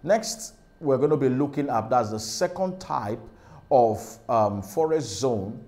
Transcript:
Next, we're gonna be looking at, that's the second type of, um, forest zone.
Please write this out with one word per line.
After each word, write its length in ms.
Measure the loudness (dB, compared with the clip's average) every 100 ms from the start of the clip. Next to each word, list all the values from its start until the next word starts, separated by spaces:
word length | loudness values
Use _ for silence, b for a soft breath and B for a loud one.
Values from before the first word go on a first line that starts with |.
Next, 500 | 2 0 0 -10 -12 -18 _ _
we're 160 | 0 2
gonna 200 | 4 4
be 120 | 4
looking 400 | 2 0 0 0
at, 200 | -2 2
that's 220 | 2 2
the 80 | -4
second 600 | -6 -2 -2 -2 -4 -4
type 400 | -6 -4 -4 -8 -12 B B B 2
of, 480 | 4 4 0 -8 -16 -2
um, 320 | 2 2 0
forest 580 | -6 -2 0 0 -2 -2
zone. 440 | 0 0 -4 -10